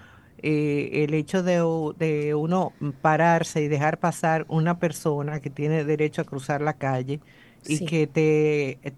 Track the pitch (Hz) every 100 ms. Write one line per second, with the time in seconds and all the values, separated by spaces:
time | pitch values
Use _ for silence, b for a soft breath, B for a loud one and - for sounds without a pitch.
0 | B B B B 151 151 147 143 - -
1 | 151 156 151 190 180 175 165 165 151 -
2 | 160 151 147 151 160 185 170 - 147 135
3 | 156 156 170 165 165 165 147 147 151 160
4 | 175 - 165 160 156 160 160 175 170 -
5 | 165 147 147 151 143 135 147 160 147 151
6 | 151 151 160 139 135 143 147 151 135 131
7 | 131 143 B B B B - 151 160 165
8 | 151 160 156 151 151 147 139 131 143